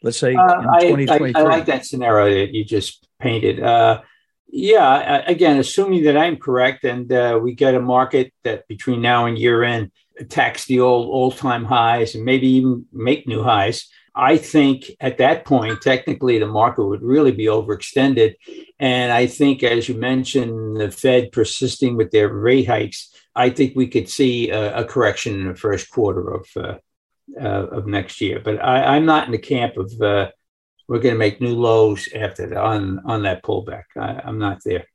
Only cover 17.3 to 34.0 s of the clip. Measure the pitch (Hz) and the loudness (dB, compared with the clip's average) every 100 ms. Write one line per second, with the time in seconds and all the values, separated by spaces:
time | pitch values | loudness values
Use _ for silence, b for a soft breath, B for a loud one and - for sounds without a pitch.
17.3 | 101 107 110 107 139 - - 135 127 110 | 2 0 0 -2 -8 -4 0 0 4 2
18.3 | - B B B _ 135 127 123 120 123 | 0 B B B _ -2 0 0 2 0
19.3 | - 143 131 123 117 117 113 123 131 127 | 2 0 2 2 0 -2 -4 -2 -2 0
20.3 | 139 117 113 110 110 104 - 131 127 120 | -2 -2 -6 -6 -4 -4 -2 2 2 2
21.3 | - 107 - 127 - 131 120 107 107 104 | -2 -2 0 -6 -2 -2 0 0 2 2
22.3 | 104 110 131 98 - 107 - - b b | 0 2 2 2 -2 -4 -8 -18 b b
23.3 | - 127 127 135 131 127 - - - 135 | -2 0 2 -2 0 -2 -2 -4 -2 0
24.3 | 120 113 101 104 - 113 139 110 98 - | 0 -2 -2 -4 -4 -6 0 0 0 -6
25.3 | 101 95 90 107 98 - - 104 90 90 | -6 -6 -6 -4 -4 -6 -2 -2 -2 -6
26.3 | 95 - - 82 - _ _ _ _ _ | -10 -10 -12 -10 -12 _ _ _ _ _
27.3 | 277 113 98 98 - 101 101 - - 101 | -12 -6 -6 -6 -8 -6 -6 -6 -6 -6
28.3 | 82 - 104 - 127 117 143 160 151 131 | -4 -6 -4 0 0 2 2 4 2 0
29.3 | 113 - 131 120 107 98 113 104 101 95 | -8 -4 -4 -4 -6 -10 -4 0 0 -2
30.3 | _ _ _ _ _ _ 120 123 113 107 | _ _ _ _ _ _ -2 0 2 -2
31.3 | 101 123 117 117 113 110 98 - - 104 | -2 -6 -2 2 4 4 2 -8 -8 -8
32.3 | - 98 87 104 107 98 95 - 113 101 | -8 -10 -4 -2 -2 -4 -8 -6 -4 -4
33.3 | 90 - 101 107 - - - | -6 -6 -6 -6 -14 -16 -10